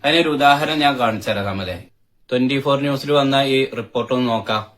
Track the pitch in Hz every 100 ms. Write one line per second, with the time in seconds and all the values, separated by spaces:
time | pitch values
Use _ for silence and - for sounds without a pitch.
0 | 143 160 160 143 143 143 151 156 143 131
1 | 117 107 113 101 98 95 90 85 - _
2 | _ _ _ 127 127 135 139 139 143 135
3 | 143 147 139 139 139 131 131 117 110 123
4 | 117 127 123 113 104 107 104